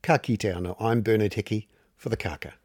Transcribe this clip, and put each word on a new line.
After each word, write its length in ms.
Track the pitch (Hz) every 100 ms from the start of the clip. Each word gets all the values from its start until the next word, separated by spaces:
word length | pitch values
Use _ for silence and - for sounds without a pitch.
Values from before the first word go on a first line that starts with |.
Ka 160 | - 151
kite 200 | - 113
anō. 380 | 107 87 90 92
I'm 220 | 110 117
Bernard 320 | 110 110 104
Hickey 340 | 110 - 107 - _ _ _
for 120 | -
the 80 | 113
Kaka. 380 | 95 73 73 -